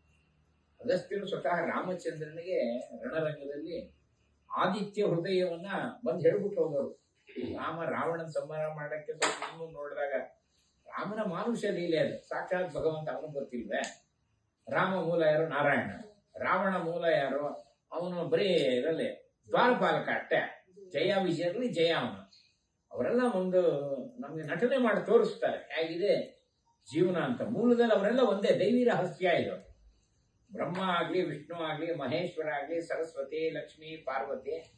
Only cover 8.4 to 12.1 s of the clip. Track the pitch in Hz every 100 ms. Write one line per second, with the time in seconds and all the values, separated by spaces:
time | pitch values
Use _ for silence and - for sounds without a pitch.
8.4 | 151 156 156 156 147 151 151 156 156 -
9.4 | - 165 160 151 143 147 139 131 - _
10.4 | _ _ _ _ - - 185 214 190 175
11.4 | 226 220 202 180 170 156 135